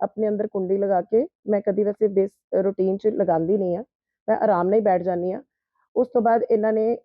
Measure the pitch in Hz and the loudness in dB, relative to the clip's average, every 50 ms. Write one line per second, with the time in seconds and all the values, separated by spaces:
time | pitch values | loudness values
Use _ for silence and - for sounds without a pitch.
0 | - - - - 220 214 214 196 208 214 - 202 185 180 196 196 202 196 196 175 | -6 -6 -4 -4 -2 -2 -2 -2 -4 -4 -4 -4 -2 -2 -2 -2 0 0 0 0
1 | 175 - 214 226 285 359 - _ _ 208 214 202 202 208 190 202 208 202 202 - | 0 0 0 0 0 0 -6 _ _ -2 -2 0 0 0 0 0 0 -2 0 0
2 | 220 208 196 196 196 196 - _ _ _ - 185 190 196 196 - 185 190 190 196 | -2 0 2 0 0 0 -4 _ _ _ -2 0 0 0 0 0 0 0 -2 0
3 | - 214 214 - 196 180 170 160 165 165 208 202 190 180 175 185 254 - _ _ | -2 -2 0 0 0 2 2 0 2 0 0 0 0 -2 -4 -4 -6 -12 _ _
4 | _ _ _ _ _ - 220 - - 214 196 175 175 185 208 226 208 208 185 180 | _ _ _ _ _ -2 -2 0 2 2 2 2 2 2 2 2 2 2 2 2
5 | 175 185 180 175 175 185 185 254 - _ _ _ _ _ _ _ _ _ _ 220 | 0 -2 -2 -2 -4 -4 -6 -6 -10 _ _ _ _ _ _ _ _ _ _ -2
6 | 254 247 - 247 214 233 226 226 214 - 233 220 214 220 214 220 220 226 233 - | -2 0 0 0 2 2 2 2 2 0 0 0 2 0 0 0 0 0 -2 -4
7 | - | -4